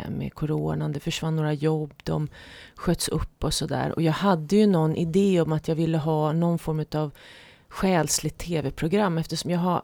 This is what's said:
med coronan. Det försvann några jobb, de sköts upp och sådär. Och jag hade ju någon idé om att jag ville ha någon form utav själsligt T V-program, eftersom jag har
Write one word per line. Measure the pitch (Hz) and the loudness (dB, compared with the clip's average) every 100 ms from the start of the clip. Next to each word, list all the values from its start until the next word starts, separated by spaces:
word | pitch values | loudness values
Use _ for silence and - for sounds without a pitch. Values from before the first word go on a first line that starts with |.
| - | -6
med | - - | -6 -8
coronan. | - 151 151 156 151 151 | -6 -4 -2 -2 -2 -4
Det | 147 | -4
försvann | 165 - 160 160 | -6 -4 -2 0
några | 151 | 0
jobb, | 147 156 156 147 - | 0 0 0 -4 -8
de | - 156 151 - - - - - | -4 -4 -4 -10 -20 -20 -20 -4
sköts | - 127 - | -2 0 0
upp | - - - | -2 -4 -4
och | 147 | -4
sådär. | - 156 127 143 - | -2 -2 -2 -2 0
Och | |
jag | 165 | 0
hade | 147 196 165 147 202 | 2 2 0 2 4
ju | 208 | 6
någon | 170 156 - | 4 2 0
idé | 165 190 202 175 | 0 2 4 4
om | 156 | 2
att | 156 - | 0 0
jag | 160 | 0
ville | 165 160 | 0 0
ha | 156 156 151 | 2 2 2
någon | 160 170 165 | 2 2 0
form | - 156 | -2 -4
utav | 151 151 151 - - - - - _ | -2 -2 -4 -6 -20 -20 -20 -20 _
själsligt | - 190 175 151 - 151 - | -2 2 2 2 0 -2 -6
T | 170 160 | -4 -2
V-program, | 135 - 156 202 196 165 | -2 -2 0 2 2 0
eftersom | - 160 170 | -2 -6 -2
jag | 175 | 0
har | 180 170 | 2 0